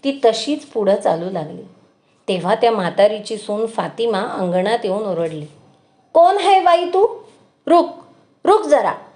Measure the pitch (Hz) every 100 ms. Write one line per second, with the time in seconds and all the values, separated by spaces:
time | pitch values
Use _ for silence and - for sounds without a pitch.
0 | 269 277 226 220 - 294 - 233 196 202
1 | 208 165 175 185 156 175 - _ _ _
2 | _ _ - 185 170 220 233 220 175 175
3 | 208 214 208 220 - 208 226 220 170 -
4 | 233 196 220 - 185 180 196 233 196 196
5 | 214 165 165 156 147 - _ _ _ _
6 | _ 320 349 403 370 381 359 339 359 370
7 | 440 - - _ _ _ - 349 339 -
8 | - _ _ _ - 427 302 285 185 -
9 | -